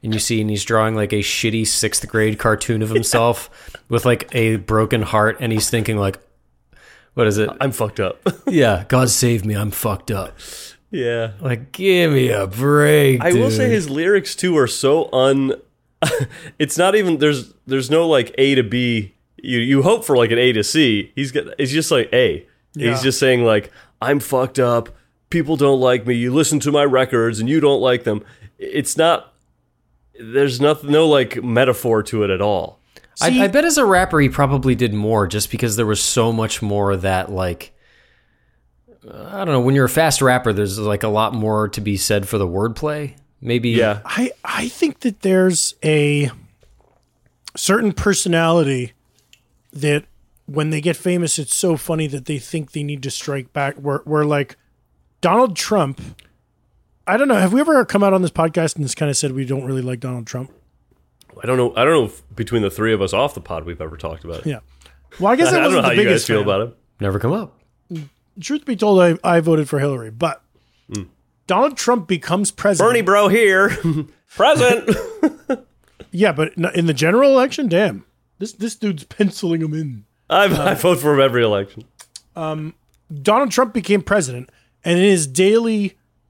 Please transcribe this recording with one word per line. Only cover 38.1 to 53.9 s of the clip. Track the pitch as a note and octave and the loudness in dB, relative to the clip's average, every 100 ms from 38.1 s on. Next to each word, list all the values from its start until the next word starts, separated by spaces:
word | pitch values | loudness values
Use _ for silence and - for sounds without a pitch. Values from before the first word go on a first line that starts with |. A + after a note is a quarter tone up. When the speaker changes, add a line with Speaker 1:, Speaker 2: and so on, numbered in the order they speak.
| _ _ _ _ _ _ _ _ _ - | _ _ _ _ _ _ _ _ _ -20
Speaker 1:
I | - - G3 F#3+ | -20 -16 -8 0
don't | |
know, | C3+ | 2
when | B2 | 4
you're | C#3 B2+ | 4 4
a | |
fast | D#3 D#3+ C3+ | 4 2 2
rapper, | C3 B2 B2 | 2 2 2
there's, | G2+ G2+ G2+ | 0 -2 -2
like, | G#2 G2+ | -4 -2
a | A2 | 0
lot | G#2+ A2 | 0 0
more | A#2+ G#2+ G#2+ G#2+ | 0 -2 0 -2
to | - | -4
be | G#2 G2 | -4 -4
said | - G#2 G2 | 0 -2 -2
for | A2 | -2
the | F#2+ | -2
wordplay. | F2+ A2 A2+ D3+ D3+ D3 - _ _ | -2 -4 -4 -6 -6 -10 -14 _ _
Maybe. | B2 A#2+ A#2+ | -4 -2 0
Speaker 2:
Yeah. | A#2 A2 G#2 | 2 2 0
Speaker 3:
I, | - - B3+ - | -6 -4 -4 -4
I | - - A#3 | -8 -6 -6
think | - D#4+ - | -2 -2 -2
that | B3+ G3+ | -6 -2
there's | G3 F#3+ F#3 E3+ - - | 0 4 4 2 -4 -4
a | D#3 D#3 D3 D3 C#3 - - _ _ _ _ _ _ _ _ _ - - | 0 2 2 0 -2 -6 -20 _ _ _ _ _ _ _ _ _ -20 -8
certain | - G3+ A3 | -2 0 0
personality | - G#3 F#3+ - E3 E3 E3+ C#3+ C3 B2 _ _ _ _ _ _ _ _ | 0 0 0 0 2 2 2 2 -2 -6 _ _ _ _ _ _ _ _
that | D3 D3 D3 - _ _ _ - | -6 -2 -2 -4 _ _ _ -10
when | C#3+ D3+ | -4 -2
they | D#3 | -2
get | D#3 D#3+ | -2 -2
famous, | F3+ F3+ E3 - | -2 -2 -2 -4
it's | D3 | -4
so | - F#3 D#3+ | -2 0 -2
funny | - D#3+ D#3 | -2 -4 -4
that | C#3 B2+ | -6 -8
they | D3 | -10
think | - E3 C#3+ | -6 -8 -8
they | D#3 | -8
need | D3 C#3+ | -8 -8
to | C3+ | -10
strike | - - C#3 B2+ | -10 -8 -8 -8
back. | - C#3 C#3 | -4 -4 -4
Where, | C#3 | -6